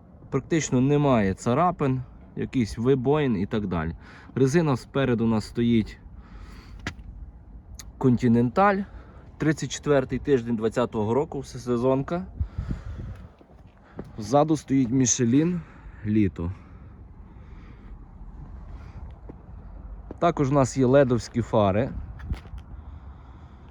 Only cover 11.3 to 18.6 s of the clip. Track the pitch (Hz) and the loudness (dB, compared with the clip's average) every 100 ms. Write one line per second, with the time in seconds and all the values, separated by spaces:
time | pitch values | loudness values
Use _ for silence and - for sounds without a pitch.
11.3 | 143 131 127 120 120 127 131 135 175 185 | -6 -10 -10 -2 0 2 2 0 -4 -6
12.3 | - - - - - - - - - - | -6 -6 -6 -6 -6 -8 -12 -12 -14 -16
13.3 | - - - - - - - - - 104 | -20 -20 -20 -20 -20 -20 -16 -14 -12 2
14.3 | 139 151 151 - 139 123 135 123 - 117 | 2 4 0 2 0 2 2 2 2 4
15.3 | 135 165 175 156 - - - 104 107 98 | 4 4 0 -6 -16 -20 -10 0 2 2
16.3 | - 85 95 - - - - - - - | 0 -8 -8 -14 -20 -20 -20 -20 -20 -20
17.3 | - - - - - - - - - - | -20 -18 -18 -18 -18 -18 -18 -18 -18 -16
18.3 | - - - | -16 -16 -16